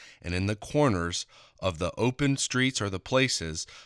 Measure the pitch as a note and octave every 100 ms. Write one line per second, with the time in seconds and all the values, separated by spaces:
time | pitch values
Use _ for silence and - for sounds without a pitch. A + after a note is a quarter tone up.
0 | - - F2 F2+ G2 G#2+ - D3 D3 F#2
1 | E2+ F2 - - - - F#2+ D#2+ F2 -
2 | B2 - C#3+ C3+ - B2 C3 - G2+ F#2+
3 | - C3 C3 - E2 D#2+ - -